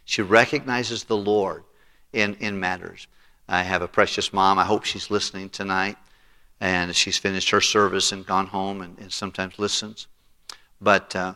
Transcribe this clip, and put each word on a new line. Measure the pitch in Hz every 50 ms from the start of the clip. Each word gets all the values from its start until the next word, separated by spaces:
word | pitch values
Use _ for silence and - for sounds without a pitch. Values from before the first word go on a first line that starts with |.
| _
She | - - - 101
recognizes | 90 107 113 127 - 156 143 131 131 123 123 120 117 117 104 -
the | - 110
Lord | 104 98 104 104 104 98 92 78 78 - _ _ _ _ _ _ _ _ _
in, | - 113 104 101 101 -
in | 113 104 101 95
matters. | 92 90 92 90 87 85 87 - - - _ _ _ _ _ _ _
I | - 95 90
have | 90 92 95 87 87
a |
precious | - - 107 101 - - 104 95 - -
mom. | 98 95 95 98
I | 92 87
hope | 101 107 104 -
she's | - - 98 - -
listening | 104 101 - - - 95 95 98
tonight. | - - 98 98 95 95 95 101 101 - _ _ _ _ _ _ - _ _ _ _ -
And | 101 92 92 90 87 87 85
she's | - - 98 - -
finished | - 98 95 92 - -
her | 104 101
service | - - - 107 101 95 95 95 92 -
and | 101 95 92
gone | - 92 95 98
home | 95 101 95 95 98 101 98
and, | 92 87 90
and | - 107 95 -
sometimes | - 104 95 - - 92 92 - -
listens. | 104 101 - - 110 107 110 - - - - _ _ _ _ _ _ - - - _ _ _ -
But, | 98 104 98 95 - - -
uh, | 95 92 92 92